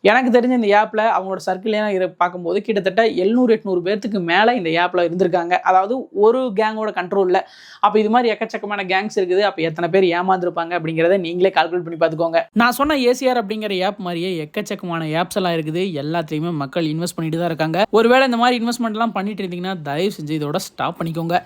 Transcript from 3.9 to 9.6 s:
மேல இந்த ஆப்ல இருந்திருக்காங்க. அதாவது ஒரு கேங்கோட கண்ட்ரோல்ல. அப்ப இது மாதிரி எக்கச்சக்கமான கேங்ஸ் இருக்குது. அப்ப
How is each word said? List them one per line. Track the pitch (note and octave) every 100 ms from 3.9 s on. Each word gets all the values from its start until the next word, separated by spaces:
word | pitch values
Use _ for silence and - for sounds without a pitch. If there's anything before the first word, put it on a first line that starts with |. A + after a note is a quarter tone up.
| D#3 A3 G3+
மேல | E3+ F3+ A3 B3
இந்த | E3
ஆப்ல | E3 F3+ F3+
இருந்திருக்காங்க. | E3+ F3 F#3 F3 E3+
அதாவது | F3+ - F#3 G3 C4 -
ஒரு | F#3+ G#3+ B3+ B3+ F#3+
கேங்கோட | A3 A3 G#3+
கண்ட்ரோல்ல. | F#3 F3+ G3 F#3 F#3 - - - -
அப்ப | G#3 G#3+
இது | G#3+
மாதிரி | A#3 A#3+
எக்கச்சக்கமான | G#3 A3 G#3 G3+ G#3 F#3
கேங்ஸ் | F#3+ G#3 -
இருக்குது. | F#3 F#3
அப்ப | G3+ F#3+